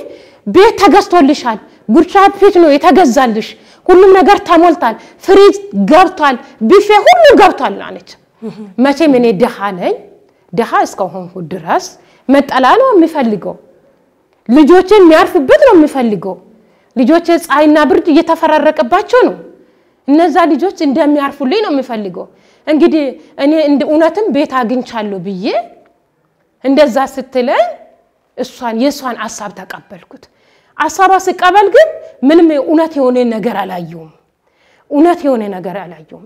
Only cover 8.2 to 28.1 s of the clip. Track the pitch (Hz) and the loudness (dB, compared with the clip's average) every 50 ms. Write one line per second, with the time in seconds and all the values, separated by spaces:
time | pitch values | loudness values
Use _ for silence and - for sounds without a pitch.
8.2 | _ _ _ _ - 226 - 208 214 202 190 - 240 277 277 269 330 311 269 247 | _ _ _ _ -16 -16 -16 -16 -20 -20 -4 -2 0 0 0 0 0 2 2 2
9.2 | 240 233 226 175 233 220 - - 196 202 196 175 190 294 415 508 - - - _ | 2 0 0 0 -2 -4 -4 -6 -10 -10 -8 -6 -6 -6 -6 -6 -10 -20 -20 _
10.2 | _ _ _ _ _ _ - - 226 220 269 381 381 - - - 202 185 151 190 | _ _ _ _ _ _ -6 -6 -6 -2 -2 -2 -2 -2 -4 -8 -10 -8 -8 -14
11.2 | 180 175 180 190 175 147 - 190 156 170 196 349 370 - - _ _ _ _ _ | -16 -16 _ -16 -14 -12 -14 -14 -8 -4 -6 -6 -6 -8 -20 _ _ _ _ _
12.2 | _ - 262 285 277 277 - 254 262 247 311 427 523 539 494 370 320 320 320 311 | _ -2 0 0 0 -2 -4 -2 0 2 2 2 2 2 2 2 2 0 0 -4
13.2 | 269 226 214 190 - 180 175 - _ _ _ _ _ _ _ _ _ _ _ _ | -4 -4 -4 -6 -8 -12 -14 -14 _ _ _ _ _ _ _ _ _ _ _ _
14.2 | _ _ _ _ _ - 226 294 311 240 339 370 359 370 415 427 381 330 320 311 | _ _ _ _ _ 0 2 2 4 6 4 4 4 4 4 6 6 6 6 4
15.2 | 381 381 - 370 277 254 480 605 605 539 453 339 302 285 - 277 254 226 208 185 | 2 2 0 -2 0 2 2 4 4 4 4 4 2 2 0 -4 -4 -4 -4 -6
16.2 | 160 196 - - _ _ _ _ _ _ _ _ _ _ _ 226 262 220 320 339 | -8 -10 -14 -14 _ _ _ _ _ _ _ _ _ _ _ -4 0 2 2 0
17.2 | 330 339 339 320 - - 269 285 302 311 302 311 302 269 381 - 311 359 294 302 | 2 0 -2 -2 -2 -2 0 2 2 2 4 2 2 2 2 0 0 2 0 0
18.2 | 330 - 330 320 - 320 311 302 294 311 311 311 311 233 339 370 403 - - 508 | 2 0 -2 -2 0 0 0 2 0 0 -2 -2 -4 -2 -2 -2 -2 0 0 2
19.2 | 466 294 185 180 - - - _ _ _ _ _ _ _ _ _ _ - 277 311 | 2 0 -2 -6 -16 -20 -20 _ _ _ _ _ _ _ _ _ _ -2 0 2
20.2 | 330 359 269 359 339 339 330 262 285 381 381 - 330 294 262 302 320 294 294 294 | 2 2 0 0 0 0 0 -2 -2 -6 -6 -4 -4 -4 -2 -2 0 0 0 -2
21.2 | 277 269 269 - 285 254 311 440 427 415 302 277 254 - 240 214 208 190 170 - | -2 -4 -6 -6 -6 -4 -2 -2 -4 -4 -4 -6 -6 -6 -10 -10 -10 -12 -12 -14
22.2 | - - _ _ _ _ _ _ _ - 311 302 285 339 330 320 285 269 226 - | -16 -18 _ _ _ _ _ _ _ -4 -2 0 0 0 0 0 -4 -4 -8 -12
23.2 | - _ _ - 269 285 311 320 311 285 285 269 302 269 311 302 330 330 320 381 | -20 _ _ -4 -2 -2 0 0 0 0 0 -2 -2 -2 0 0 0 0 -2 -2
24.2 | 427 415 247 277 311 285 - 262 254 214 254 254 240 - - 233 214 208 196 190 | -4 -4 -2 -4 -4 -4 -4 -6 -4 -4 -6 -6 -8 -8 -10 -10 -10 -10 -10 -10
25.2 | 170 196 202 180 185 277 427 640 698 698 - _ _ _ _ _ _ _ _ _ | -10 -10 -12 -8 -8 -6 -6 -6 -8 -10 -18 _ _ _ _ _ _ _ _ _
26.2 | _ _ _ _ _ _ _ _ _ 254 277 262 302 285 208 262 269 277 - - | _ _ _ _ _ _ _ _ _ -2 2 2 2 2 0 -4 -4 -6 -8 -12
27.2 | 247 262 - 254 240 247 320 480 679 698 605 - - _ _ _ _ _ | -14 -8 -6 -4 -4 -2 0 -2 -2 -4 -4 -14 -20 _ _ _ _ _